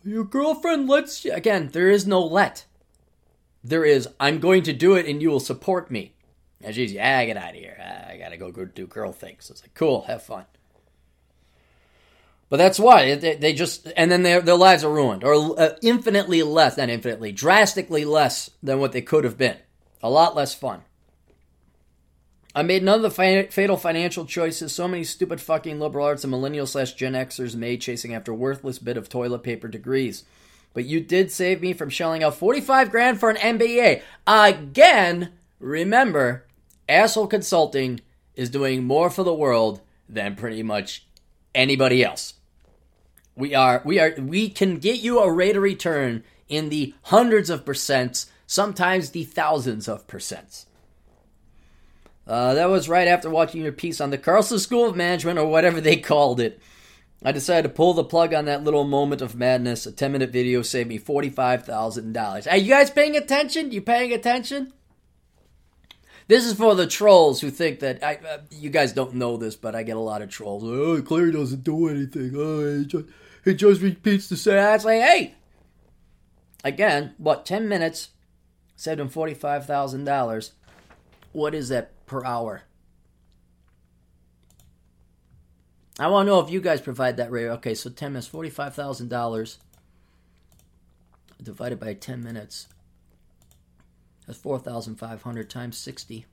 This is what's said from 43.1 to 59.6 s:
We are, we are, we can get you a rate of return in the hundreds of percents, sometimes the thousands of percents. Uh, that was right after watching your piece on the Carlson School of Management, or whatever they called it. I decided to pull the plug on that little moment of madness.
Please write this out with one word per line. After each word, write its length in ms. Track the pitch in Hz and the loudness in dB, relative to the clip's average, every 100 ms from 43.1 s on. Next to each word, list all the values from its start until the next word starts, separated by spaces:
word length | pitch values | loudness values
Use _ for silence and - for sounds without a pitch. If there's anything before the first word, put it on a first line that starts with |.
| _ _ - | _ _ -10
We 180 | 143 | 0
are, 280 | 139 131 123 | 4 4 4
we 160 | 143 185 | 2 2
are, 140 | 160 160 | 2 0
we 300 | 135 180 214 | -4 -4 -4
can 300 | - 190 165 | 0 0 0
get 200 | 170 240 | -2 -2
you 220 | 220 240 | 0 2
a 100 | 196 | 2
rate 240 | 165 190 | 2 2
of 80 | 196 | 2
return 600 | 202 190 175 151 131 113 - _ _ | 0 -2 -2 -2 -2 -4 -12 _ _
in 220 | 151 151 | -6 -4
the 220 | 151 135 - | -4 -4 -8
hundreds 480 | - 208 240 214 170 | 2 4 6 2 0
of 140 | 156 | -6
percents, 640 | 143 135 - 135 123 - - _ _ | -6 -8 -2 -2 -2 -6 -10 _ _
sometimes 600 | - 208 196 180 185 143 | -2 -2 0 0 0 -2
the 120 | 170 | -10
thousands 640 | 131 - 151 156 127 110 104 | -8 -4 0 0 -2 -6 -8
of 220 | 104 - | -12 -12
percents. 560 | 95 - 82 _ - - _ _ _ _ _ _ _ _ _ _ _ _ _ _ _ - | -14 -12 -14 _ -20 -20 _ _ _ _ _ _ _ _ _ _ _ _ _ _ _ -6
Uh, 280 | 117 123 | -2 0
that 140 | 139 175 | 2 2
was 200 | 190 147 | 0 2
right 180 | 175 175 | 2 4
after 240 | 175 160 | 2 2
watching 320 | 160 165 165 | 0 0 -2
your 80 | 156 | -10
piece 300 | 143 170 - | -8 -10 -6
on 100 | 143 | -6
the 80 | 139 | -2
Carlson 400 | - 196 208 226 | 2 4 4 -2
School 280 | - 240 233 | 0 2 2
of 100 | 180 | 2
Management, 420 | 175 175 160 170 | -2 0 -2 0
or 80 | 156 | 2
whatever 340 | 160 175 165 | 4 4 2
they 160 | 156 160 | 2 2
called 440 | - 151 143 123 | 2 2 4 2
it. 200 | 117 - _ _ _ _ _ _ | -2 -6 _ _ _ _ _ _
I 60 | 131 | -6
decided 380 | 147 - 170 156 | -4 0 0 0
to 60 | |
pull 200 | - 170 | 2 2
the 80 | 170 | 2
plug 320 | - 165 165 | 0 2 2
on 120 | 156 147 | 0 -2
that 180 | 143 | -2
little 200 | 151 147 | 0 0
moment 380 | 143 139 143 139 | 2 0 0 -4
of 140 | 123 117 | -8 -2
madness. 500 | 123 127 | 2 2